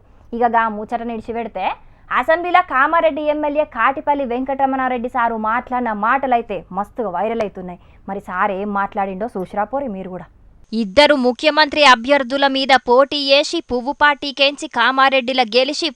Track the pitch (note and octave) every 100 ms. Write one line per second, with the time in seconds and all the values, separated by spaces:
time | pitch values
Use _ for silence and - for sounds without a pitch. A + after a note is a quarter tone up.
0 | _ - - A#3 A#3+ A3+ A3+ G#3 A3 A#3
1 | A#3 A3+ A#3 A3+ A3+ F#3 A3 A4 - -
2 | - G#3+ C4 E4 F4 F4 F4+ C4 D4 E4+
3 | D#4+ C#4 D4+ D4+ D4+ - G3+ A#3 B3+ C#4+
4 | D4 C#4+ B3+ A#3+ C4 C4+ C4+ C4 B3+ B3+
5 | A#3+ B3+ A#3 A3+ G#3+ A#3+ - B3 A#3 G#3
6 | A3 C4+ C4 A#3+ A#3 F#3+ - F3+ G#3 -
7 | G#3 F3 A3 A3+ G3+ F#3+ F3+ F3 - -
8 | - G3 G#3 F3+ G#3 F#3+ G#3 G3+ G3 G#3+
9 | G3 F#3 A#3 G3 - G3+ G#3 C#4+ C4+ F#3+
10 | F#3 F3+ E3+ _ - - - A3 G3+ F#3+
11 | D4 D4 B3 A#3 D4+ D4+ D4+ D4+ C#4+ B3
12 | B3 C#4+ A#3+ C#4 C#4 C4+ C4+ C4 - A#3+
13 | C#4 D4 C#4 C#4 D4+ E4+ - B3 B3 C#4
14 | D4 C#4+ C#4+ C4 C#4 C#4+ D#4 B3 A#3 C4+
15 | C4+ C4+ B3 B3+ A3+ A#3+ C4+ D4 D#4+